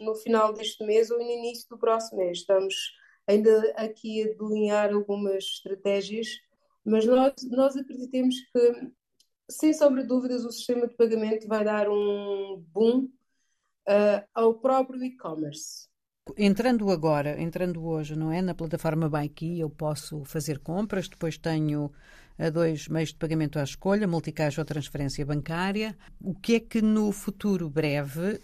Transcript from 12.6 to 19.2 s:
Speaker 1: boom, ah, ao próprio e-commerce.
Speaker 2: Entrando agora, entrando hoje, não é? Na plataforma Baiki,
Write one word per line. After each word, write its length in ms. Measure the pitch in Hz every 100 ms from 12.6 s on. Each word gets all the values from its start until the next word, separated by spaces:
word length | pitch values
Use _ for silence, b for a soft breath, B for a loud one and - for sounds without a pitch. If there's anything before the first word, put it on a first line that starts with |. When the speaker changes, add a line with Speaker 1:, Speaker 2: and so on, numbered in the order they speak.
| 160
Speaker 1:
boom, 400 | 185 226 262 262 _ _ _ _ _ _ _ -
ah, 340 | 202 208 202 -
ao 200 | 233 226 226
próprio 420 | 262 262 262 262
e-commerce. 840 | 254 - 165 156 147 - - - - _ _ _ - -
Speaker 2:
Entrando 520 | 202 196 247 240 196
agora, 500 | 170 160 147 147 147
entrando 440 | 165 175 180 165
hoje, 320 | 165 160 151 156
não 160 | 160
é? 80 | 170
Na 140 | 185
plataforma 560 | 170 160 160 165 160 156
Baiki, 500 | 151